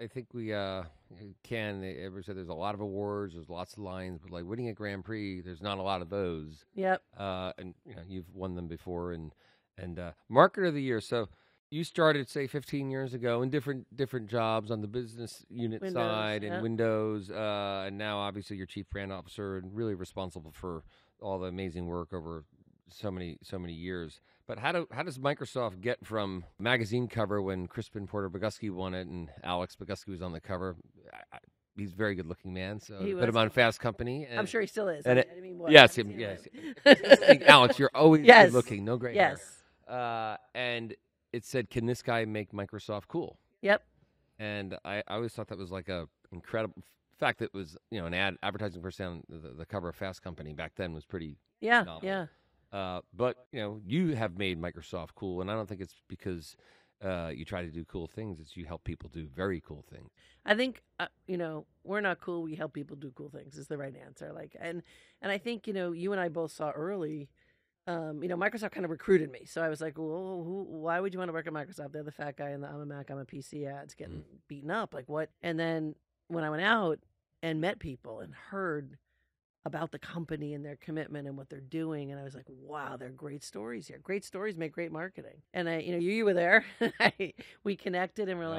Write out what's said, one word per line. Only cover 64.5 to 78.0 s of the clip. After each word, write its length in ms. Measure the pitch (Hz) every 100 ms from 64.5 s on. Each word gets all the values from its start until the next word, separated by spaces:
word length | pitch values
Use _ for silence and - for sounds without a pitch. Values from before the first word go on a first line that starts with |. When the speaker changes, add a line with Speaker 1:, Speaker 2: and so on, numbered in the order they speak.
| -
Speaker 2:
and, 220 | 170 170 - - - _
and 80 | 196
I 80 | 202
think, 280 | 240 226 -
you 40 |
know, 200 | 196 175
you 180 | 170 185
and 80 | 202
I 80 | 175
both 220 | 160 160
saw 180 | - 151
early, 580 | 143 170 202 156 156 139 _ _ _ _ _ -
um, 360 | 170 156 151
you 80 | 175
know, 60 | 175
Microsoft 360 | 202 226 208
kinda 160 | - 175
recruited 420 | 156 - 185 151
me. 140 | 123
So 160 | - 165
I 80 | 165
was 140 | 151
like, 160 | 160 147
"Well, 440 | 160 165 190 180
who, 220 | 165 196 190
why 320 | 160 160 175
would 120 | 196
you 60 | 185
wanna 160 | 180
work 120 | 160 160
at 60 |
Microsoft? 400 | 156 147 185 143
They're 100 | 151
the 80 | 147
fat 240 | - 147
guy 180 | 139 143
in 100 | 143
the 40 | 143
'I'm 140 | 147
a 60 | 147
Mac, 240 | 143 143
I'm 80 | 143
a 80 | 135
P 160 | 139
C 240 | - 151 139
ads 280 | 139 143
getting 260 | - - 160
Speaker 1:
Mm. 180 | 147 - -
Speaker 2:
beaten 220 | 139 147
up. 240 | 214 196
Like, 120 | 147 131
what?" 220 | 151 156 _
And 180 | 175 160
then 340 | 165 165 156 - _ _ -
when 160 | 170
I 60 | 156
went 120 | 151
out 380 | 196 226 180 156 - _ _ _
and 180 | 165 156
met 180 | 175 -
people 400 | 156 127